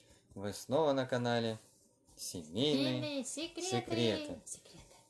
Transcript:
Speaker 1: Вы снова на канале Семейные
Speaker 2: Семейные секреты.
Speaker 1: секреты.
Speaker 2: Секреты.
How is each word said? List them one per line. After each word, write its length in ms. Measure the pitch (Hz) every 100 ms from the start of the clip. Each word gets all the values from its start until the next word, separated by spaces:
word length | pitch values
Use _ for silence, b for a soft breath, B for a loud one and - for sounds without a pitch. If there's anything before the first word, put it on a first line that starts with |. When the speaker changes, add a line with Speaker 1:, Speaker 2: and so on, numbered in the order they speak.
| b b b 98
Speaker 1:
Вы 160 | 101
снова 400 | 98 - 139 151
на 120 | 135
канале 540 | 123 123 120 117 113 110 - - _ _ _
Семейные 720 | - - 92 78 92 147 262
Speaker 2:
Семейные 400 | 269 - - 277
секреты. 460 | 240 277 330 - 359 120 -
Speaker 1:
секреты. 500 | 113 110 101 - 87 -
Speaker 2:
Секреты. 380 | - - - - -